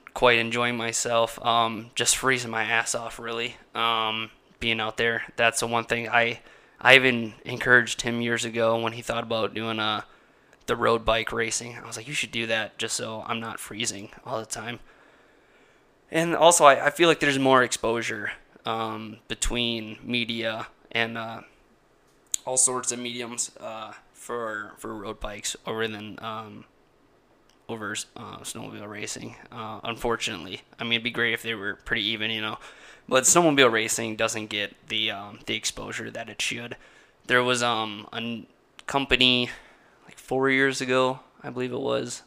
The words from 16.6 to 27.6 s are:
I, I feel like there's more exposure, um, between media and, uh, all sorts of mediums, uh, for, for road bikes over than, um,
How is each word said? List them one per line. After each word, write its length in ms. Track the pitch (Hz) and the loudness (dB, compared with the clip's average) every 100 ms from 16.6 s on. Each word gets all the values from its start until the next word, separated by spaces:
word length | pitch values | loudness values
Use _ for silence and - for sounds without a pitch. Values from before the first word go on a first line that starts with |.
I, 220 | 147 135 143 | 8 8 4
I 40 | |
feel 180 | - 170 | 4 4
like 120 | 156 | 4
there's 180 | 147 135 | 4 4
more 240 | 135 131 | 6 6
exposure, 720 | 123 - 110 117 113 110 104 - _ - - | 6 0 -2 -2 -2 -6 -8 -10 _ -12 -4
um, 520 | 113 113 110 110 107 - | -2 -2 -6 -10 -14 -10
between 720 | 113 - 120 120 117 110 110 | -6 -2 0 0 -2 -6 -12
media 640 | - 120 117 117 110 113 - _ - | -4 -2 -2 -4 -4 -6 -10 _ -8
and, 240 | 117 113 117 | -2 -2 -4
uh, 260 | 113 113 - _ _ _ _ _ _ _ _ - | -10 -12 -16 _ _ _ _ _ _ _ _ -4
all 120 | - 127 | -2 2
sorts 360 | - 127 123 | 2 2 -2
of 60 | 123 | -4
mediums, 540 | 123 120 120 117 - - | -4 -6 -8 -6 -8 -8
uh, 320 | 107 110 107 107 _ | -12 -10 -12 -16 _
for, 600 | - - 120 113 107 107 - | -18 -8 -6 -6 -6 -10 -12
for 160 | 110 | -12
road 260 | 110 101 107 | -10 -10 -8
bikes 340 | 110 104 - - - | -8 -8 -8 -8 -6
over 200 | 110 110 | -2 -2
than, 320 | 107 107 98 | -4 -10 -10
um, 420 | 113 110 110 104 113 _ _ _ _ _ _ _ _ _ | -8 -8 -10 -16 -20 _ _ _ _ _ _ _ _ _